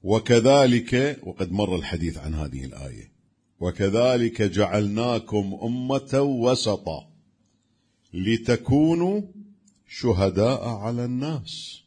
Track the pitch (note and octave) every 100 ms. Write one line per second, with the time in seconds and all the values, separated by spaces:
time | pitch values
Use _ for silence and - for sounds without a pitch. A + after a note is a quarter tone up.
0 | F#2+ A2 A#2+ A#2 A#2 C#3+ C3 A#2+ - B2
1 | C#3+ C#3 F#2 - F2+ F#2+ G2+ F2+ D2+ E2+
2 | E2 C#2+ D2 D#2 D2 C2 C2 B1 C2+ A1
3 | G#1 _ _ _ _ _ F2+ F2+ G2 G#2+
4 | B2+ B2 A#2 A#2 G#2 F2+ F#2+ G#2 G#2 G#2
5 | A#2+ A2+ - G#2 G2 F#2+ A#2 B2+ B2+ C3+
6 | C3+ C#3 C#3+ B2+ A#2+ B2+ A2 G2 F2 D2
7 | - _ _ _ _ _ _ _ _ _
8 | _ F2 F#2+ A2+ A#2 A#2 - C#3 D#3 E3+
9 | F3 G#3 G3 - - _ _ _ _ -
10 | F#2 F#2 G2 F2+ A2+ C3+ A2 A2 G#2+ A#2+
11 | B2 B2 D3 D3+ - - - -